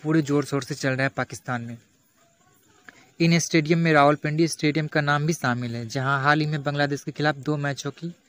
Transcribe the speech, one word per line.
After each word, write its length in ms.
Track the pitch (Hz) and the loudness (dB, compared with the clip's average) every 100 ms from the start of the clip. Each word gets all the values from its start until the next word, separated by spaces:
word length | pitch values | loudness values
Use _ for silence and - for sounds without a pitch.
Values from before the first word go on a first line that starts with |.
पूरे 180 | 151 160 | 0 0
जोर 240 | 143 143 135 | 2 0 0
शोर 180 | 139 | -4
से 120 | 127 139 | -4 -4
चल 140 | 139 | -2
रहा 140 | 131 | 0
है 60 | 135 | -2
पाकिस्तान 520 | - 127 - - 123 | -2 -6 -8 -8 -8
में। 160 | 117 120 _ _ _ _ _ _ _ _ _ _ - - _ - | -8 -14 _ _ _ _ _ _ _ _ _ _ -20 -20 _ 0
इन 200 | 170 170 | 2 2
स्टेडियम 400 | - 170 151 165 | 2 0 2 2
में 140 | 165 | 4
रावलपिंडी 540 | 151 143 147 151 151 165 | 6 6 4 0 0 0
स्टेडियम 400 | - 151 147 151 | 0 0 0 -2
का 140 | 156 | -2
नाम 240 | 143 147 151 | 0 0 0
भी 80 | |
शामिल 420 | 165 131 120 120 117 | -2 -2 -2 -4 -8
है, 120 | 113 | -6
जहां 360 | 135 131 139 | -4 -2 0
हाल 160 | 135 151 | 2 2
ही 60 | 151 | 2
में 180 | 151 | -2
बांग्लादेश 400 | 139 143 143 143 | -2 -2 0 -2
के 80 | - | -8
खिलाफ 240 | - 147 143 | -4 -2 -2
दो 220 | 131 151 | -4 -4
मैचों 340 | 143 135 143 | -4 -6 -8
की 240 | - 165 170 | -10 -12 -14